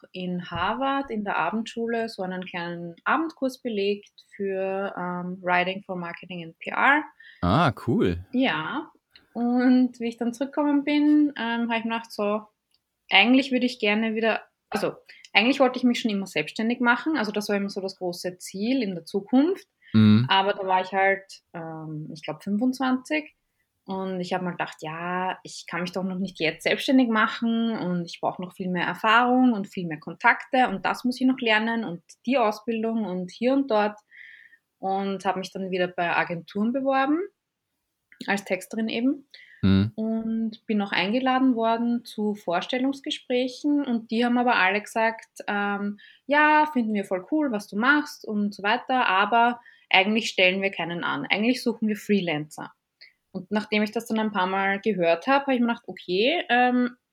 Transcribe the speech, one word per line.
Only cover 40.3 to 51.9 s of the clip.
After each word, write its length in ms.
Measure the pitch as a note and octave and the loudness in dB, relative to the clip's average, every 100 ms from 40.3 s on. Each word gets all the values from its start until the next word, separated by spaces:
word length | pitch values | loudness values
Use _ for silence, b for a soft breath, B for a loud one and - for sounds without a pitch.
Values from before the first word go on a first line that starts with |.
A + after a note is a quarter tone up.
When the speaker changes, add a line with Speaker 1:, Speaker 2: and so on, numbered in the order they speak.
| A3+ A3+ - - | -4 -4 -6 -4
Speaker 1:
bin 160 | G#3 | -2
auch 100 | G3+ | 0
eingeladen 640 | - F#3 B3 C4 B3+ C4 A3+ | 0 0 0 2 2 2 2
worden 480 | A3+ A3+ A#3+ A#3+ | 0 0 0 -2
zu 300 | - - G#3+ | -4 -4 -4
Vorstellungsgesprächen 1500 | G3+ - E3+ - B3+ C4 C#4 D4+ - - B3 B3+ - D4 D4 C4+ | -4 -2 -4 -2 -2 -2 -2 -6 -8 -2 -2 -2 -2 0 0 0
und 240 | A#3 A3+ | -2 -2
die 160 | A3 A#3+ | 0 2
haben 140 | A#3+ | 2
aber 160 | B3 G#3 | 4 4
alle 260 | F#3 G3+ | 4 2
gesagt, 480 | G3+ A#3 A3+ A3+ - - - | -2 0 0 -2 -10 -12 -6
ähm, 520 | G3+ G3+ G3+ G3+ G3+ b b - | -2 -2 -2 -4 -8 b b -2
„Ja, 400 | C#4+ D4+ D4+ D4+ | 2 6 4 4
finden 220 | C4 A3 G#3 | 0 0 -2
wir 100 | G3 | -2
voll 200 | F#3 - | -4 -2
cool, 220 | D#4 D4 | -2 0
was 160 | G#3 - | -2 -4
du 100 | G3+ | 0
machst 500 | B3 D4 - - - | 2 2 0 -8 -6
und 280 | G#3 G3+ G3+ | -2 -2 -2
so 80 | |
weiter, 440 | G3+ A#3+ - B3+ - | -2 -2 0 0 2
aber 540 | F#3 G#3 A#3 A#3+ A#3+ b b - | 2 4 4 4 2 b b 2
eigentlich 400 | F#3 F#3+ A3 G#3+ | 4 4 2 0
stellen 320 | - F#3 F#3+ | 2 2 2
wir 100 | G3 | -2
keinen 340 | G3 E3+ E3+ D3+ | -4 -6 -4 -4
an, 200 | C#3 D3 | -4 -2
eigentlich 340 | F#3+ A3+ B3 | 0 2 0
suchen 240 | A#3+ A3 | -2 -2
wir 80 | G#3+ | -2